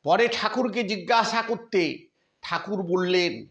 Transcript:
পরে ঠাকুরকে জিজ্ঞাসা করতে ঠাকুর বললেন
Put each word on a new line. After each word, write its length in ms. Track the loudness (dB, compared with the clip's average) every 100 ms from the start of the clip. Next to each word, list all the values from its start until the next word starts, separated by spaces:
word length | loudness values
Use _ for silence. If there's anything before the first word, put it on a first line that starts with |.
পরে 260 | 2 4 4
ঠাকুরকে 540 | 2 -2 0 -2 -2
জিজ্ঞাসা 580 | -4 -4 2 2 2 -2
করতে 640 | -2 -6 0 0 0 -4 -14 _ _ _
ঠাকুর 400 | -6 -6 -4 -6
বললেন 640 | 0 0 2 2 2 -4 -14